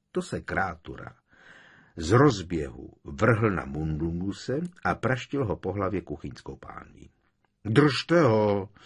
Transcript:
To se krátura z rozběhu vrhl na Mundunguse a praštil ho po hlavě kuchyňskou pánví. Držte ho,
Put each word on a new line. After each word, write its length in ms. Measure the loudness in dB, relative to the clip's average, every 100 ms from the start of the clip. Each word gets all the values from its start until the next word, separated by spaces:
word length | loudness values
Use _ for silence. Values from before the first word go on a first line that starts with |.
| _
To 100 | -8
se 180 | -6 -8
krátura 720 | -4 -2 -2 -6 -14 -16 -16 -20 _ _ -20 -20 -20 -20 _ -8
z 140 | 4
rozběhu 800 | 6 6 4 -4 -6 -6 -10 -18 -18
vrhl 460 | -14 0 2 4 2
na 140 | 0
Mundunguse 960 | -4 -4 -4 -2 -2 -2 -6 -6 -6 -6 -6 -6
a 100 | -4
praštil 500 | -2 -2 -2 -4 -4
ho 120 | -2 -4
po 160 | -4
hlavě 280 | -2 -2 -2
kuchyňskou 560 | -6 -10 -10 -12 -14 -16
pánví. 540 | -16 -18 -20 -20 -20 _ _ _ _ _
Držte 560 | 2 4 4 2 2 4
ho, 480 | 6 6 4 2 -2 _